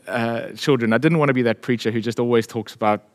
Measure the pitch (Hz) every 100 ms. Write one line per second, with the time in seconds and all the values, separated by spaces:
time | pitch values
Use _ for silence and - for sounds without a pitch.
0 | - 113 117 117 - - - 131 113 113
1 | 151 170 143 127 120 110 - 120 117 113
2 | 110 113 120 120 113 117 104 - 110 104
3 | -